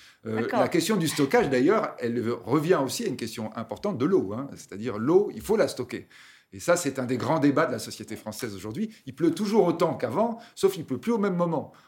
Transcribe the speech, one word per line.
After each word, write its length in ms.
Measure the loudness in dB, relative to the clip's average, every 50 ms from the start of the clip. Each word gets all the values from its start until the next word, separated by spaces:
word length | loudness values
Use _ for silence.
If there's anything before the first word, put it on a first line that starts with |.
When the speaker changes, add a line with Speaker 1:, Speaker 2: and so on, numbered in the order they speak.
| -20 -20 _ _ -8
Speaker 1:
Euh, 180 | -4 -2 -2 -2
Speaker 2:
D'accord. 180 | 0 2 2
Speaker 1:
la 80 | 2 2
question 260 | 2 0 2 2 2
du 140 | 2 2 0
stockage, 400 | 2 2 2 4 4 4 4 4
d'ailleurs, 440 | 2 4 4 4 4 2 0 -2 -6 -6
elle 260 | -4 -4 -2 -2 -2 -2 -4 -4 -2
revient 340 | 0 0 2 4 4 2 2 2
aussi 200 | -2 -2 -4 -4
à 40 |
une 100 | -4 -4
question 340 | -4 -6 -8 -8 -8 -8 -8 -8
importante 400 | -8 -8 -8 -8 -6 -4 -4 -2
de 80 | 0 2
l'eau, 260 | 2 2 2 2 0 -6
hein, 160 | -8 -8 -10 -12
c'est-à-dire 420 | -16 -16 -14 -12 -8 -6 -6 -4
l'eau, 320 | -2 2 4 4 4 4 2 -4
il 60 | -6
faut 160 | -2 0 2
la 100 | 4 2
stocker. 400 | 2 0 -6 -8 -6 -8 -10 -10 _ -20 -20 -20 -20 -20 _ _ _ -14
Et 60 | -6
ça, 160 | 0 2 2
c'est 220 | 2 2 -4 -4 -4
un 60 | -4
des 120 | -2 -2
grands 220 | -2 0 0 0 2
débats 260 | 4 4 4 4 2
de 80 | 0 -2
la 60 | -6
société 360 | -8 -10 -12 -12 -12 -12 -12
française 400 | -12 -10 -10 -10 -8 -8 -8 -8
aujourd'hui. 340 | -10 -10 -8 -6 -6 -6 -6 -8 -14 -16
Il 60 | -12 -4
pleut 180 | 0 0 2 2
toujours 320 | 0 -2 2 4 4 4
autant 280 | 4 4 2 2 0 0
qu'avant, 440 | -2 -2 -2 0 0 0 0 -2 -6 -12 -16 -6
sauf 200 | 0 2 2 2
qu'il 120 | 0 -6
pleut 140 | -6 -6 -4
plus 120 | 0 0
au 60 | 0
même 180 | 2 2 0 2
moment. 380 | 0 0 0 0 -4 -4 -8 -14 -20 _